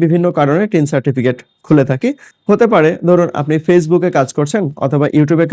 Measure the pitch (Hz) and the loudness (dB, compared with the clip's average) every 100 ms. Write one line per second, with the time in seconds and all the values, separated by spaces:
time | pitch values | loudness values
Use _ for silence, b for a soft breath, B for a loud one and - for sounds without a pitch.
0 | 165 170 175 165 143 156 202 175 147 143 | 0 0 0 0 0 0 0 -2 -2 -2
1 | 131 127 123 123 - _ - 151 135 131 | -2 -2 -2 -4 -10 _ 0 2 2 -2
2 | 240 285 b b - 202 233 208 156 180 | -4 -6 b b -2 0 2 2 0 0
3 | 170 180 170 - 143 156 160 180 160 170 | 0 2 0 -4 -4 -2 2 0 2 0
4 | 180 175 170 - 147 220 160 - 131 143 | 0 -2 -2 -2 -4 -2 -4 -4 -4 -2
5 | 147 151 151 165 165 | 0 0 2 0 0